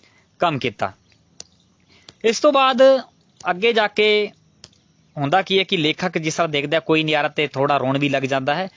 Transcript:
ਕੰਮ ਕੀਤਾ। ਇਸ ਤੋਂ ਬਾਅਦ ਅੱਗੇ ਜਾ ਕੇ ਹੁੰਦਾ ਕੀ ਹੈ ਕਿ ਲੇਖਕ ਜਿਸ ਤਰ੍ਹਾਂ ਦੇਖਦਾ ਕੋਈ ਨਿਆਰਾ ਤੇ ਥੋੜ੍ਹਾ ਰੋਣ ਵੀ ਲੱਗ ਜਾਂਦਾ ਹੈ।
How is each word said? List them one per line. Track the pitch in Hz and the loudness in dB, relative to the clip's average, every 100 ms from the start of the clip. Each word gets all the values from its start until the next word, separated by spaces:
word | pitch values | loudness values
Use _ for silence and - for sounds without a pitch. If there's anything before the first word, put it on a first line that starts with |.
| _ _ _ - | _ _ _ -4
ਕੰਮ | 175 143 | -2 -2
ਕੀਤਾ। | 123 - 98 - _ _ _ - - _ _ _ _ _ - - | -6 -6 -8 -8 _ _ _ -20 -20 _ _ _ _ _ -20 -4
ਇਸ | 220 220 | -2 2
ਤੋਂ | 302 | 2
ਬਾਅਦ | 277 262 247 269 262 - _ _ - 175 | 4 2 6 6 4 0 _ _ -10 -8
ਅੱਗੇ | 180 226 | -2 0
ਜਾ | 220 208 | 0 0
ਕੇ | - 214 208 208 - _ _ - _ _ _ _ - | 0 2 2 0 -8 _ _ -20 _ _ _ _ -8
ਹੁੰਦਾ | 139 180 | 0 0
ਕੀ | 185 190 | 2 0
ਹੈ | |
ਕਿ | 185 185 | 0 -2
ਲੇਖਕ | 151 151 180 170 | -2 -2 -4 -4
ਜਿਸ | 156 151 | -4 -2
ਤਰ੍ਹਾਂ | 165 | -2
ਦੇਖਦਾ | 143 143 160 | -2 -2 -2
ਕੋਈ | - 160 | 0 0
ਨਿਆਰਾ | 156 151 147 | 0 0 -2
ਤੇ | 147 147 | -2 -4
ਥੋੜ੍ਹਾ | 131 143 143 | -2 0 0
ਰੋਣ | 127 139 | 0 -2
ਵੀ | 143 | 0
ਲੱਗ | 135 | -2
ਜਾਂਦਾ | 135 135 135 156 | -2 -2 -2 -4
ਹੈ। | 190 | -6